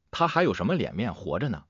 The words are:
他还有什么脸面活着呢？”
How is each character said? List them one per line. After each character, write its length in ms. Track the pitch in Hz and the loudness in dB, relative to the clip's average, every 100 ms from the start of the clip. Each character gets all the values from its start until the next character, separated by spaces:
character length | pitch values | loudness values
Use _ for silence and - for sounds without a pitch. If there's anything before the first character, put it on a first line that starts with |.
| - | -10
他 180 | - 170 | 0 2
还 140 | 165 | 4
有 120 | 170 | 2
什 120 | 90 95 | 2 0
么 80 | |
脸 200 | 180 - | 0 -2
面 200 | - 120 | -2 -4
活 240 | 80 92 76 | -4 -4 -2
着 100 | 143 | -2
呢？” 160 | 80 | -4